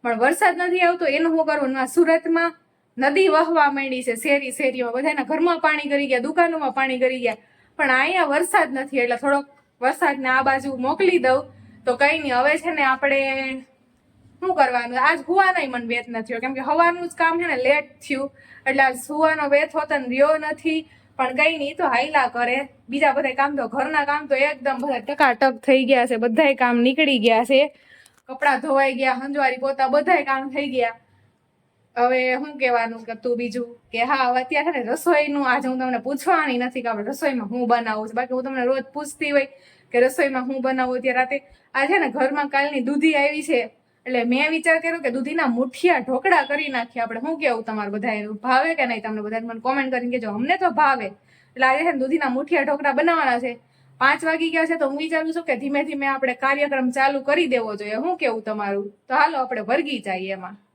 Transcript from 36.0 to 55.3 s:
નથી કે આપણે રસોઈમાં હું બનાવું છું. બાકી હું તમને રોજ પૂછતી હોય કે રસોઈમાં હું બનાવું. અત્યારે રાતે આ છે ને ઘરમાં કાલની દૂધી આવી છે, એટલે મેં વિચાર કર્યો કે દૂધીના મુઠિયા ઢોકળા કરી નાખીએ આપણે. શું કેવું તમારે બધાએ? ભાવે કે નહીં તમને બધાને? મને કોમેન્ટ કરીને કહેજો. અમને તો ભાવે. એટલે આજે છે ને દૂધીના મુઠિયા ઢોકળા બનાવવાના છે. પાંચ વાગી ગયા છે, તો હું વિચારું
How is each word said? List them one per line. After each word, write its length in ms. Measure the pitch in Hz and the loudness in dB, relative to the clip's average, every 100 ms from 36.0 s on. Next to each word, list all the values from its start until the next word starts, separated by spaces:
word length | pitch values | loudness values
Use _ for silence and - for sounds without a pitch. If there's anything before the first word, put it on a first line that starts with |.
| 240 277 - 339 302 247 | -4 -4 0 2 2 -2
નથી 240 | 247 254 | -2 -4
કે 60 | 233 | -6
આપણે 200 | 220 214 | -4 -6
રસોઈમાં 380 | 277 302 254 202 | -4 -2 -2 -6
હું 200 | 240 240 | -4 0
બનાવું 400 | 240 233 214 220 | 0 0 -4 -4
છું. 80 | 220 | -6
બાકી 180 | 254 | -4
હું 100 | 254 | -4
તમને 220 | 262 262 247 | -4 -2 0
રોજ 180 | 269 262 | 0 -2
પૂછતી 380 | 294 294 - 302 | -10 -10 -6 0
હોય 160 | 285 277 - _ _ _ | 0 0 -8 _ _ _
કે 80 | 240 | 2
રસોઈમાં 460 | 254 262 277 262 247 | 2 4 0 0 -4
હું 140 | 269 | -2
બનાવું. 360 | 254 262 254 254 | -2 0 -2 -2
અત્યારે 200 | 254 254 | 0 0
રાતે 200 | 254 277 _ _ _ | 0 -4 _ _ _
આ 120 | 262 277 | -2 0
છે 120 | 381 | 2
ને 100 | 285 | 0
ઘરમાં 400 | 226 262 285 285 | 0 0 0 -2
કાલની 300 | 277 285 285 | 0 0 -2
દૂધી 360 | 247 285 320 294 | -2 2 2 2
આવી 260 | 285 294 | 0 -2
છે, 300 | 302 262 220 _ _ _ - | -2 -2 -2 _ _ _ -4
એટલે 180 | 254 | -2
મેં 280 | 240 247 302 | 0 2 2
વિચાર 280 | 320 330 320 | 0 2 2
કર્યો 200 | 330 339 | 0 -2
કે 100 | 277 | -4
દૂધીના 380 | 247 262 330 285 | -4 -4 -2 0
મુઠિયા 520 | 240 254 - 349 302 | 0 -4 0 0 2
ઢોકળા 440 | 226 262 381 359 | 0 -2 2 2
કરી 240 | 269 285 302 | 2 -4 -4
નાખીએ 340 | 254 233 247 | -4 -6 -6
આપણે. 160 | 226 220 | -6 -6
શું 200 | 269 320 | -6 -2
કેવું 240 | 294 233 | 0 -2
તમારે 260 | 226 214 202 | -4 -6 -6
બધાએ? 380 | 208 233 214 208 | -4 -4 -4 -6
ભાવે 480 | 214 247 262 320 320 | -8 0 2 2 0
કે 100 | 254 | -2
નહીં 160 | 226 | -4
તમને 200 | 220 214 | -6 -8
બધાને? 260 | 208 226 233 | -6 -6 -8
મને 120 | 226 | -8
કોમેન્ટ 320 | 247 269 262 | -4 -2 -2
કરીને 180 | 254 240 | -4 -4
કહેજો. 180 | 247 220 | -4 -4
અમને 260 | 208 262 370 | -4 -2 0
તો 120 | 370 | 0
ભાવે. 360 | 233 294 247 202 | 2 2 2 -4
એટલે 600 | - _ _ _ 247 262 | -12 _ _ _ 0 2
આજે 180 | 269 | 2
છે 80 | 339 | 0
ને 80 | 285 | 0
દૂધીના 300 | 262 311 277 | -2 0 0
મુઠિયા 340 | 247 294 320 | -2 0 0
ઢોકળા 300 | 277 285 285 | 0 0 0
બનાવવાના 460 | 262 330 330 277 240 | 0 2 2 0 0
છે. 140 | 247 240 _ _ _ _ | -4 -10 _ _ _ _
પાંચ 260 | 262 302 320 | 2 2 0
વાગી 240 | 320 330 | 0 0
ગયા 160 | 320 330 | 0 0
છે, 100 | 330 | 0
તો 140 | 277 | -2
હું 80 | 285 | -2
વિચારું 360 | 311 320 320 | -2 -2 -2